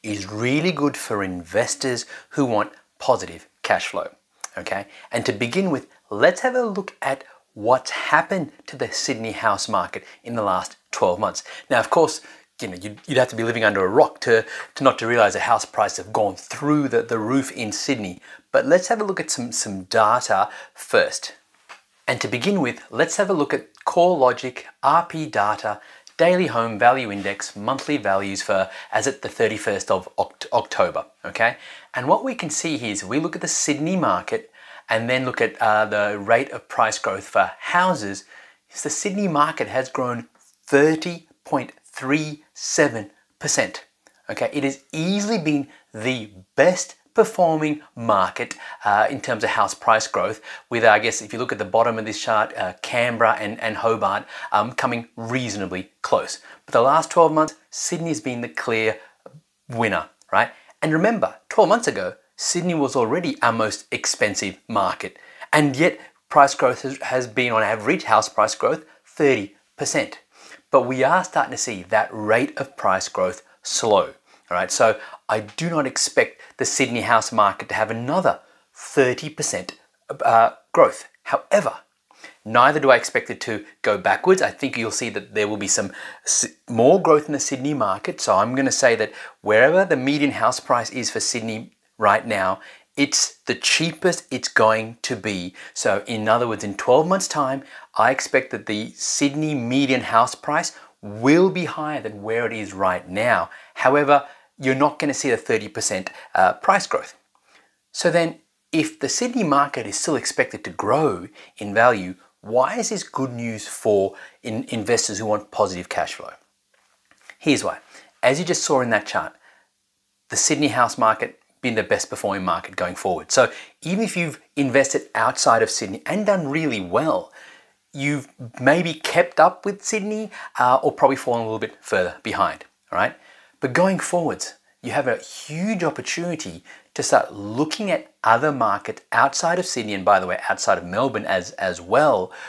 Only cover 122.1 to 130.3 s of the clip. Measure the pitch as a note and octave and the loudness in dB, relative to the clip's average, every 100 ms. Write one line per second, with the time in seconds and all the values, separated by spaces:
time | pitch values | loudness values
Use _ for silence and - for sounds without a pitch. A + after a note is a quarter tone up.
122.1 | G#2 G#2 G2 F2+ E2+ - - F2+ F2+ G2 | -6 -4 -2 -2 -4 -4 -6 -6 -4 -4
123.1 | E2 - C3+ A#2 - - _ D#3 G3 G#3+ | -4 0 4 4 0 -20 _ -4 -2 -2
124.1 | F3+ E3 - _ D3 C#3 B2 C3+ - - | -2 -4 -6 _ -2 2 4 2 0 -4
125.1 | G#2+ A#2 - C#3 A2+ G#2+ - G2 - - | 0 0 2 4 4 2 -2 -6 -8 -6
126.1 | F#3+ G#3+ G3 C#3+ D#3 D3+ A2 F2+ G#2 D#3 | -2 0 0 0 -2 -2 -4 -2 0 0
127.1 | F#2+ - - - - _ _ _ C#3+ C#3+ | -2 -4 -20 -20 -20 _ _ _ -6 -4
128.1 | D3 - - A#2+ - B2+ E3 E3+ D3+ - | -4 -6 -16 -16 0 2 4 0 -4 -2
129.1 | E3+ F3 - E3 F#3+ G3+ G3 - G#3+ G3+ | 0 2 4 4 4 -8 -6 -6 -4 -4
130.1 | G#3+ G#3+ | -6 -8